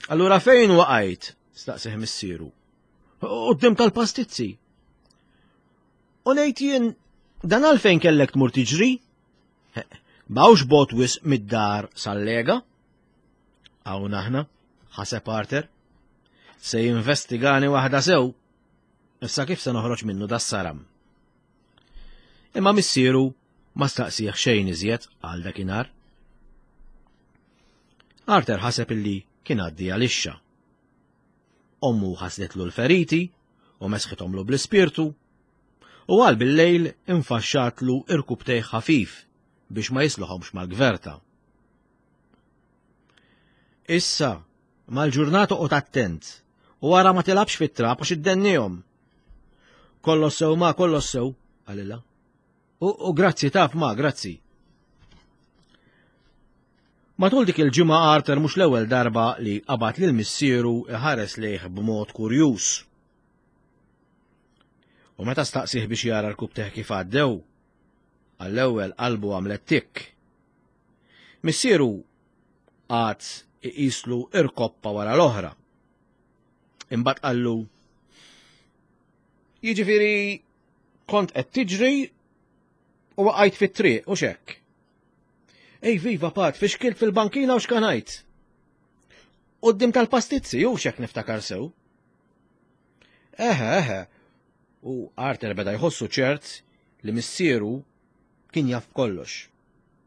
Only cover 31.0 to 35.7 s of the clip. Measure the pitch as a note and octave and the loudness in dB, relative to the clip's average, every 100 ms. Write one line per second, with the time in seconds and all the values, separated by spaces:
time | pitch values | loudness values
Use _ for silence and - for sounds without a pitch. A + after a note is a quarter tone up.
31 | _ _ _ _ _ _ _ - C3+ A2+ | _ _ _ _ _ _ _ -4 -2 0
32 | F#2+ F2 F#2 - F#2 F#2 F2+ - B2 F#3 | -2 -6 -10 -10 -10 -8 -8 -2 2 4
33 | D#3+ D#3+ F3+ _ _ _ _ - G2+ G#2 | 2 -2 -2 _ _ _ _ -10 -6 -6
34 | - G2 F#2 F#2+ G2+ C3+ - G3+ E3+ - | -8 -10 -8 -6 -4 -4 2 2 2 0
35 | D#3 D3 _ _ _ _ _ | -6 -6 _ _ _ _ _